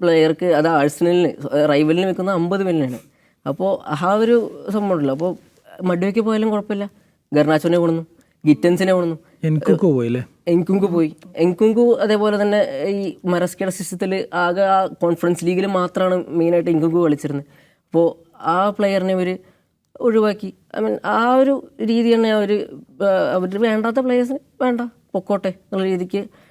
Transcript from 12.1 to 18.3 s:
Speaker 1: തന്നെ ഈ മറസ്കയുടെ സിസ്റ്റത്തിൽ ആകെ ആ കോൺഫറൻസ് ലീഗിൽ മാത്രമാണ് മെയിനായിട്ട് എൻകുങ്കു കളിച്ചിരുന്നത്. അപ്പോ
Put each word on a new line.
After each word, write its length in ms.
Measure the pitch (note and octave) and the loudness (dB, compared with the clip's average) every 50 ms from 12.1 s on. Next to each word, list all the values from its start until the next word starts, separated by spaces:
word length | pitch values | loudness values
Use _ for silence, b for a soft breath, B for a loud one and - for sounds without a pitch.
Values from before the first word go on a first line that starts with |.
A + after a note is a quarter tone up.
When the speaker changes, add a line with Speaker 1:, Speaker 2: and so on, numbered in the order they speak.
| A3 G#3 G#3 G#3+ G#3 G3+ | 2 2 2 2 0 2
Speaker 1:
തന്നെ 440 | G#3 G#3 G#3 G#3 F#3+ - C#3 C3+ D3+ | 0 2 2 2 0 0 -2 -4 -4
ഈ 300 | F#3+ G3+ G3+ G3 F3+ - - - | -4 -4 -4 -4 -6 -8 -6 -4
മറസ്കയുടെ 460 | F3+ F3+ F3 F3+ F3+ - - G3 F#3 | -2 -2 0 -2 -2 -4 -4 -6 -4
സിസ്റ്റത്തിൽ 560 | F#3 - F3+ - F#3 F3+ G3+ F#3+ F#3+ F#3+ - - - | -6 -6 -8 -10 -8 -6 -4 -4 -4 -4 -6 -6 -4
ആകെ 280 | F3 F3+ F3 F3 F#3+ | -2 -2 0 0 0
ആ 240 | G3 F#3+ G3 F#3+ F#3+ | 2 2 2 2 0
കോൺഫറൻസ് 580 | - - - F3 E3+ E3+ E3+ - F3 F3 E3 E3+ | 0 -4 -2 -2 0 0 0 0 -2 -2 0 0
ലീഗിൽ 220 | F3 F3+ F3+ F#3+ | -2 0 0 0
മാത്രമാണ് 580 | G3 G3 F#3 F3+ F3+ - G3 F#3 F#3 F3+ F3+ - - | 0 0 -2 -2 -2 -2 0 0 0 0 -2 -4 -4
മെയിനായിട്ട് 420 | D3 E3+ E3 E3+ F3 E3+ E3 F3 | -2 0 0 2 2 0 2 0
എൻകുങ്കു 340 | E3 D#3 D#3 E3 D#3+ F3 E3+ | 0 0 0 0 2 2 2
കളിച്ചിരുന്നത്. 400 | D#3 D3 D3 - D3 C#3+ C#3 C#3 b b b b b b b b | 2 0 -2 -4 -6 -6 -8 -10 b b b b b b b b
അപ്പോ 340 | b - E3 E3+ E3 E3 - - _ | b 0 2 2 2 0 -4 -14 _